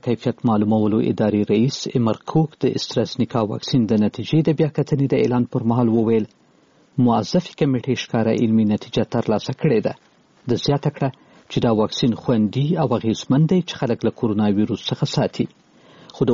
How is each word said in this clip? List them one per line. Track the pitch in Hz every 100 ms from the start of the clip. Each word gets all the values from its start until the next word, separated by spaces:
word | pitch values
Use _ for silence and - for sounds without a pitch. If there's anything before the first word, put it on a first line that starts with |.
کیفیت | - 117 123 - 120
معلومولو | 107 104 110 107 110
ادارې | 120 117 110 104 101
رئیس | 107 131 - -
ایمر | 127 113 104 -
کوک | 160 156 -
د | - -
استرازینیکا | - - 107 - 113 123 104
واکسین | - - 135 107
د | 107
نتیجې | 104 - 107 156 160
د | 151
بیاکتنې | 151 151 143 139 135
د |
اعلان | 127 120 123
پر | 120 127 113
مهال | 117 117
وویل، | 113 110 113 104 _ _ _ _ _ _ -
موظفې | 123 113 101 180 - -
کمیټې | 147 127 135 117
ښکاره | - 117 110 113
علمي | 113 110
نتیجه | 104 104 - 123 110
ترلاسه | 120 113 104 -
کړې | 131 156 110 -
ده. | - _ _ _ _
ده | 117 113
زیاته | - 143 151
کړه | - 135 - _ - -
چې | -
دا | 120
واکسین | 107 104 - 131
خوندي | 107 - 113 104 131 147 165
او | 131
اغېزمن | 117 113 - - 135 160
دی | 185
چې | - -
خلک | 120 113
له | 110
کورونا | - 110 104 104
ویروس | 101 107 101
څخه | - - 143
ساتي. | - - - - _ _ _ - - -
خو | -
د | 123